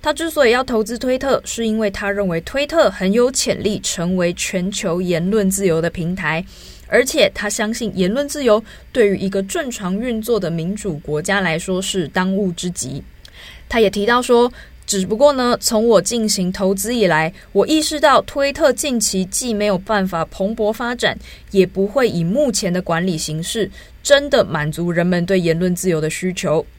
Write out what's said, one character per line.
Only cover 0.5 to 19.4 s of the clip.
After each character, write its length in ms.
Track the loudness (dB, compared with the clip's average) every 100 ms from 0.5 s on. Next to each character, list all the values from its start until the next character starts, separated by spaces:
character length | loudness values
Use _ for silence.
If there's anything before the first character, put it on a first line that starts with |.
要 100 | 4
投 220 | 2 0
资 120 | -2 -4
推 220 | -2 0
特， 240 | 2 0
是 220 | -2 -4 -2
因 140 | 0
为 100 | -2
他 180 | -2 -4
认 200 | -2 0
为 120 | -2
推 220 | -4 -4
特 240 | -2 2 2
很 240 | 2 0
有 200 | 2 2
潜 280 | 0 -2 -2
力 200 | -2 -4
成 340 | -6 -4 -2
为 180 | 0 0
全 360 | -2 -4 -4 -4
球 320 | -4 -2 -2
言 260 | 0 0 0
论 220 | 2 2
自 160 | 2 2
由 160 | 2
的 80 | 0
平 240 | -4 -6
台， 300 | -4 -4 -4 -6 -14 -20 -20 0
而 180 | 2
且 240 | 2 4 2
他 160 | 2 -6
相 240 | -4 -4
信 160 | -2 -4 0
言 120 | 0
论 180 | 0 -2
自 160 | -2
由 180 | 2 2 2 -20 -8
对 160 | 2 2
于 100 | 2
一 100 | -2
个 140 | -2
正 260 | -4 -4 -6
常 300 | -6 -6 -4
运 240 | -4 -4
作 160 | -2 -2
的 100 | 0
民 260 | -4 -4 -6
主 200 | -6 -8
国 220 | -4 -4
家 200 | 0 0
来 180 | 0 -2
说 240 | -2 -4
是 240 | -2 -4 -2
当 260 | -2 0
务 200 | 0 -2
之 180 | -2 -6
急。 320 | -6 -8 -10 -12 -20 -20 -20 -20 -20 -4
他 120 | 2
也 100 | 2
提 160 | 2 2
到 160 | 2
说， 280 | 4 4 4 0 -20 -20 -4
只 180 | -2
不 100 | -2
过 180 | 4 4
呢， 240 | 4 0 0
从 260 | 0 2 4
我 140 | 4
进 260 | 4 -2 0
行 240 | 0 -2
投 240 | 0 0
资 200 | 0 -2
以 120 | 0 2
来， 240 | 2 0 -4 -4
我 140 | 0 2
意 160 | 2
识 180 | 0 2
到 220 | 4 4
推 280 | 2 -2 -2
特 220 | 2 2
近 260 | 2 0 0
期 260 | 0 -2 -2
既 260 | -4